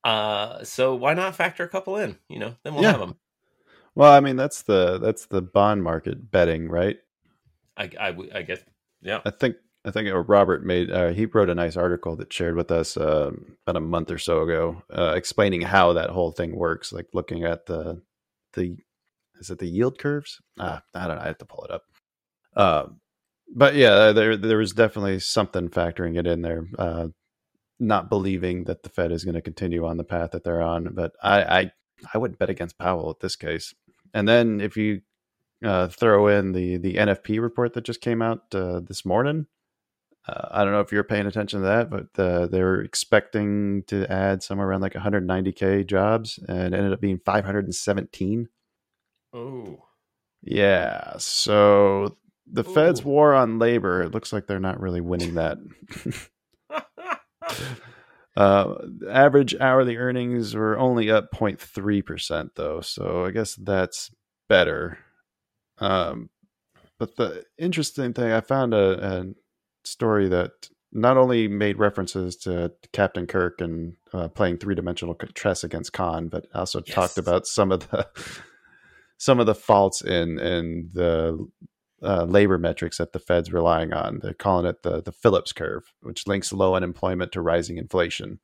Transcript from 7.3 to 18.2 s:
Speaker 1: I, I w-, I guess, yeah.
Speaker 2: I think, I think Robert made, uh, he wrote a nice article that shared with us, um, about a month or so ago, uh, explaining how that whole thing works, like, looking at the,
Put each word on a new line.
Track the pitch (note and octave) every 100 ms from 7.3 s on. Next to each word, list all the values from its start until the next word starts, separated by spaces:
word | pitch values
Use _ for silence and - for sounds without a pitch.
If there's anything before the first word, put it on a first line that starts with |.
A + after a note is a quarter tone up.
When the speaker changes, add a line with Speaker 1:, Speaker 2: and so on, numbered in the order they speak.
| _ _ _ _ -
Speaker 1:
I, | F#2+ -
I | G2+
w-, | F2 E2+
I | G2
guess, | E2 F2+ _ _ _ _
yeah. | F2+ G#2 G#2+
Speaker 2:
I |
think, | - C3 A#2 _ _ G#2+
I |
think | G#2 G#2 F#2+ G#2+
Robert | G2+ F#2+ E2+ F#2
made, | F2+ F2+
uh, | F#2 F2
he | F2+ A2
wrote | A2 F#2+
a | F2
nice | F2 F2
article | F2+ F2 E2 E2
that | -
shared | - E2+ E2+
with | F2
us, | E2+ D#2+ -
um, | D#2 D#2 C#2+ C#2+ C#2+ _ -
about | F2+
a |
month | D#2+ E2+ D#2+
or | E2
so | - E2
ago, | D#2+ E2 E2 E2 _
uh, | - F2 F2
explaining | - - G2+ F2+
how | F2 G2 F2
that | E2+ D#2+
whole | F2+ E2+
thing | E2 E2+ F2
works, | E2+ D#2+ -
like, | - F2
looking | F2+ E2 E2+ E2+
at | E2 -
the, | E2 E2 F2 _ _